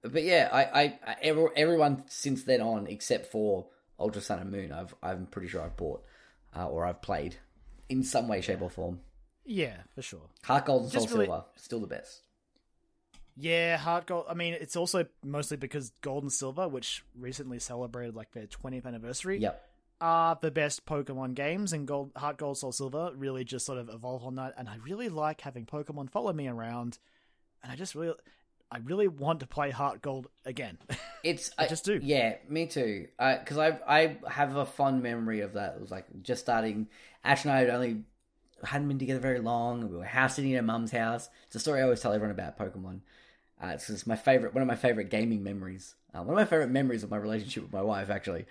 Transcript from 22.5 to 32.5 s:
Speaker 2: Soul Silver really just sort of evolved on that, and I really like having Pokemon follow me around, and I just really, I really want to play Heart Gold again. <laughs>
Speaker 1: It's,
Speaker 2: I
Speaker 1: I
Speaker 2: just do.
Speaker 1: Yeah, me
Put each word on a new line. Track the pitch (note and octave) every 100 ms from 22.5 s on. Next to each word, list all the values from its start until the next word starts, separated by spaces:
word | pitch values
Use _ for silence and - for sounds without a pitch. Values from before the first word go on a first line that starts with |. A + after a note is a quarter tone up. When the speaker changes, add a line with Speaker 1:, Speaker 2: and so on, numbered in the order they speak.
| C#3
Speaker 2:
Soul | C3+
Silver | A#2+ C3+ D3 F3
really | C3+ C3+ C3
just | B2 B2+
sort | - B2+
of | A#2
evolved | A2+ B2+ B2+
on | B2+
that, | C3 C3 -
and | A#2
I | A2
really | B2 G3+ A#3+
like | D#3 D3+ D#3
having | C#3+ B2
Pokemon | A2 D3+ D3+ D3 C3+
follow | G3+ A#3+
me | D#3 C3+
around, | A#2 A2+ A#2+ A#2+ - _ _ _ _ _ _
and | B2+
I |
just | B2+ F#3
really, | D3 E3 - _ _ _ _ _
I | A#2+
really | A#2 F#3+ G3+
want | D3 C#3 E3
to | C3
play | - C#3+
Heart | A#2+ C#3+ A2+
Gold | D3 C3+ B2+ _
again. | C3 B2+ A#2 F2 -
<laughs> | A#2+ - -
Speaker 1:
It's, | - - - -
Speaker 2:
I |
Speaker 1:
I | D#3
Speaker 2:
just | D#3+
do. | G3 G3+
Speaker 1:
Yeah, | C#3 C#3+ A2+ G#2+
me | -